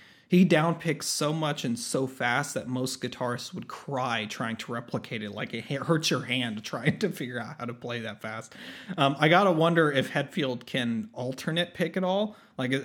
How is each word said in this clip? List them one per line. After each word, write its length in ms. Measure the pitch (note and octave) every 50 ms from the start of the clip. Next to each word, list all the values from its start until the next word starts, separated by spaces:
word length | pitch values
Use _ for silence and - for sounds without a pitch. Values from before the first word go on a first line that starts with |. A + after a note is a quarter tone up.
| - - - _ _
He 200 | - F3+ F3+ F#3
down 300 | D#3 E3+ D3+ D#3+ E3+ D#3+
picks 300 | D#3+ - E3 C#3+ - -
so 260 | - - - D3+ D3
much 320 | D#3 D#3+ D#3 D3 D3 - -
and 140 | B2+ A#2
so 300 | A#2 - - - C#3 C3+
fast 480 | B2+ - - B2+ A#2+ A#2+ C3+ C#3+ - -
that 120 | - -
most 340 | B2 B2+ B2+ C3 B2+ - -
guitarists 520 | - B2 - - B2+ A#2+ A#2+ A#2+ - - F#3
would 140 | F3+ -
cry 580 | - - - - - C#3 B2 C3 B2+ A2+ A2 G#2+
trying 300 | G#2+ - - B2+ A2+ A2+
to 140 | - - -
replicate 500 | A#2 A#2 A#2+ - - A2+ G#2+ - B2+ A2
it. 100 | G#2+ G2+
Like, 220 | G2 G#2 - - B2
it 120 | A2+ -
ha-, 180 | - D3 C3 B2+
hurts 260 | D#3 E3 D3+ D#3 -
your 140 | - B2 A2+
hand 400 | A#2 B2 C3 A#2+ A#2 G#2+ A2 -
<laughs> 80 | -
trying 260 | - B2+ A#2+ D#3 - -
to 100 | G#3+ F3
figure 300 | - - C#3+ B2 B2 A#2+
out 180 | A2 B2 D3+ -
how 60 | B2
to 80 | A#2+ A#2
play 260 | A#2+ - A#2+ A#2+ A#2
that 220 | A2 G#2+ G#2 -
fast. 340 | - A2 A2 A2+ A2+ - - - - - - - - - -
Um, 180 | - C#3 C#3 D3 D3+
I 80 | D3+
gotta 240 | D#3 E3+ F#3 G#3 F#3+
wonder 400 | E3 D#3 E3 E3+ E3+ E3 D#3+ D3
if 200 | C#3 C3 B2 -
Hetfield 540 | - D3 C3+ - - F#3 C#3+ C3 B2 A#2+ -
can 440 | - - C3 A#2+ A#2 A#2 A2 G#2+ - -
alternate 640 | C3 B2+ C3 C3 - - E3 D#3 E3+ F3 F3 -
pick 220 | - F3 E3 -
at 60 | F#3 F#3
all. 320 | F3+ F#3+ G3+ G#3+ G#3 - - - _ _
Like, 160 | - C3 B2+ C3 C#3